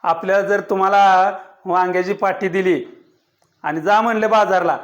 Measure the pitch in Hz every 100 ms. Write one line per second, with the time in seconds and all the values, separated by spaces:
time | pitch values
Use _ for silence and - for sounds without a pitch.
0 | - 165 190 196 196 202 196 196 190 202
1 | 196 185 190 196 - _ 190 180 180 180
2 | 185 202 196 180 190 185 185 160 120 -
3 | _ _ _ _ _ _ 147 151 160 208
4 | 226 220 214 220 202 185 170 139